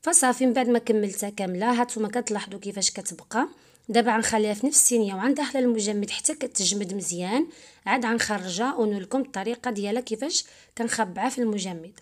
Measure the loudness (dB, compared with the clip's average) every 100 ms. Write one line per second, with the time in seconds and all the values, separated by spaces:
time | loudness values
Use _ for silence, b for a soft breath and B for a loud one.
0 | 4 4 4 4 4 4 4 2 4 2
1 | 2 -4 -8 -4 -4 -2 0 2 0 0
2 | -4 -2 -2 -4 -6 -10 -10 -2 -2 -2
3 | -10 -12 -4 -2 -2 -4 b b 0 2
4 | 4 4 2 2 2 2 2 4 4 4
5 | 2 0 0 0 0 0 2 2 0 -2
6 | -2 -2 -4 -4 -4 -2 0 0 -2 -4
7 | -4 -4 0 0 0 B B B -2 0
8 | 2 0 0 -2 -4 -2 -2 0 0 0
9 | -2 -4 -2 -4 -6 -4 -4 -4 -2 -2
10 | -4 -6 -2 -4 -4 B B -6 -4 0
11 | -2 -2 -4 0 -2 -2 -4 -8 -12 -20